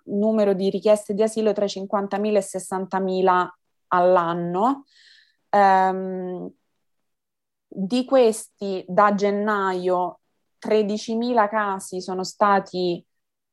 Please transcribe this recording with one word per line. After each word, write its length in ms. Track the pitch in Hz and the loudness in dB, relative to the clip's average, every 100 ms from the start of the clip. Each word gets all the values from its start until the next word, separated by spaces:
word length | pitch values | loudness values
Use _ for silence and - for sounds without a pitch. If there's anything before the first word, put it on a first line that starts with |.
numero 500 | - 202 214 220 202 | -6 -2 0 2 2
di 160 | 185 196 | 2 0
richieste 440 | 190 208 208 - | 0 2 2 0
di 80 | 202 | -2
asilo 300 | 220 220 220 | -2 0 0
tra 120 | 202 | 0
i 40 | 202 | -2
cinquantamila 680 | 196 196 202 196 202 214 208 | -4 -4 -4 -4 -4 0 0
e 40 | |
i 40 | |
sessantamila 1120 | 196 190 - 190 190 190 190 185 185 180 180 - _ _ - | -2 -8 -8 -6 -4 -4 -2 0 2 2 0 -6 _ _ -2
all'anno. 960 | 180 180 185 170 175 175 180 233 277 - _ _ _ _ _ _ | 2 4 4 2 -2 -4 0 0 -2 -8 _ _ _ _ _ _
Ehm, 1000 | 208 196 190 190 185 185 185 180 180 185 - _ _ _ _ _ _ _ _ _ _ _ | 4 6 4 2 -2 -6 -8 -8 -8 -12 -16 _ _ _ _ _ _ _ _ _ _ _
di 380 | - 190 254 | -8 -4 -2
questi 800 | 254 269 226 214 - - 196 185 - | 2 4 4 2 -8 -10 -8 -6 -2
da 280 | 180 208 | 2 4
gennaio 1040 | 208 202 202 208 202 190 185 180 180 180 - _ _ _ _ | 4 0 0 -2 -2 -2 -2 0 0 -2 -8 _ _ _ _
tredicimila 840 | - 220 202 214 - 226 240 240 208 | 0 0 0 -4 -6 -4 -2 0 0
casi 520 | 220 202 190 - 185 | 0 -4 -6 -8 -10
sono 220 | 190 185 | -8 -6
stati 840 | 185 - 208 196 190 185 180 175 - _ _ _ _ | -6 0 2 2 0 -4 -4 -4 -10 _ _ _ _